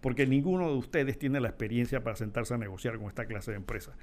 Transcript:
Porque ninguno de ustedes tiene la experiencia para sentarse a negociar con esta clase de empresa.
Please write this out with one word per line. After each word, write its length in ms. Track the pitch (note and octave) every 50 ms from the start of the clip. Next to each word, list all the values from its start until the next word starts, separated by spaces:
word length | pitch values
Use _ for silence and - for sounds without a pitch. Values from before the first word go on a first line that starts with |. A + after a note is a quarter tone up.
Porque 260 | - C3 B2 - C3+
ninguno 420 | C3 C3+ C#3 C#3+ F#3 F#3 F#3 F3 D#3+
de 60 | C#3+
ustedes 420 | C3 A#2+ - - D#3 C3+ C3+ -
tiene 220 | - D3 C3 C#3 C#3
la 80 | A#2+
experiencia 560 | G#2+ - - A#2 G#2 A2+ A#2+ A#2+ A#2 C3+ B2 -
para 120 | A#2 G#2
sentarse 380 | - A2+ G#2 G#2 A#2+ A2+ - B2
a 40 |
negociar 400 | A#2 A2 G2 F#2 F#2 - G2 A#2
con 100 | A2 G#2
esta 180 | G2+ - - A2+
clase 240 | G2+ A2 G2+ - A2+
de 80 | G#2
empresa. 360 | G2 F2+ - A2 G2+ - - - -